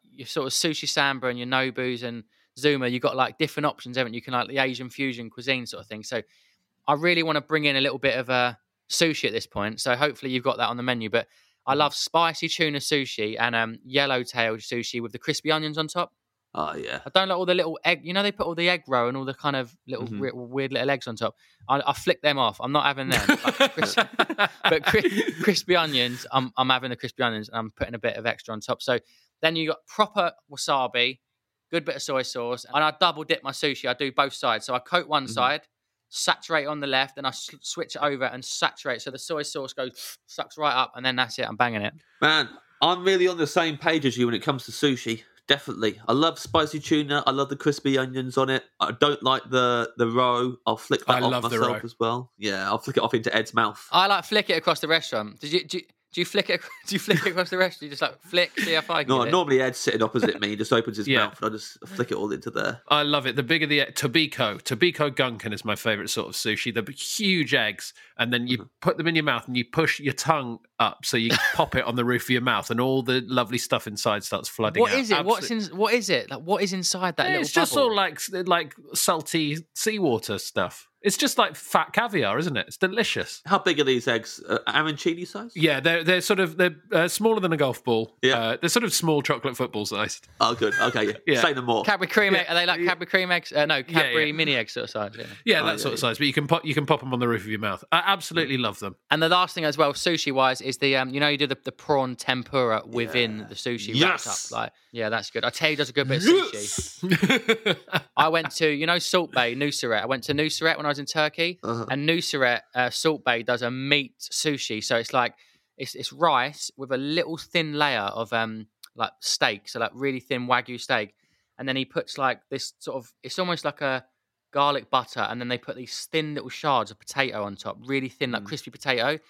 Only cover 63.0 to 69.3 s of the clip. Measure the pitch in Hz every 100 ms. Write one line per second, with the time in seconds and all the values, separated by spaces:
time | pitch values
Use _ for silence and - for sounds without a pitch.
63 | 147 147 131 131 123 160 151 147 135 -
64 | 139 165 156 - 117 101 - 117 180 -
65 | 147 131 131 113 113 101 110 101 117 104
66 | 95 - - - 113 107 123 117 101 139
67 | - - 202 185 131 131 107 104 - -
68 | - - 117 120 120 123 - - 175 165
69 | 165 165 151